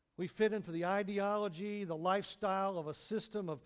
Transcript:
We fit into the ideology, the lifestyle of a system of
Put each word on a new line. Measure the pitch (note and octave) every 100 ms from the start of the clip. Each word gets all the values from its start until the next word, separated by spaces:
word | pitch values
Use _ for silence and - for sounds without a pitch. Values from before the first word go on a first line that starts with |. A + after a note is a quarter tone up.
| _ -
We | F3+
fit | - A3
into | G#3+ E3+
the | E3 F3
ideology, | G3+ G3 G3+ G3+ G#3 G#3 D#3+ G#3 G#3
the | F#3 D#3+
lifestyle | F3+ G3 - - G3+ F#3+ G3 F3+
of | D3+
a |
system | C#3+ - G#3+ - G#3+ F3
of | C#3+